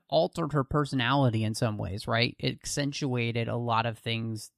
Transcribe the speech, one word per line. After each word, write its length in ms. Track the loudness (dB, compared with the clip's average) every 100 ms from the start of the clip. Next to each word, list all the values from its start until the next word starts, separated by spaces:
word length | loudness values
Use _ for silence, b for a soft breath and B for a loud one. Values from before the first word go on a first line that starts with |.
| 0
altered 440 | 2 2 0 0
her 120 | 0
personality 800 | 2 0 0 2 4 4 4 4
in 100 | 0
some 220 | 0 -2 -2
ways, 280 | -6 -6 0
right? 300 | 2 2 0
It 140 | -6
accentuated 920 | -4 -6 -4 -4 -2 -2 0 0 -2 -2
a 80 | -2
lot 300 | 0 0 0
of 120 | -4
things 520 | -4 -4 -4 -6 -10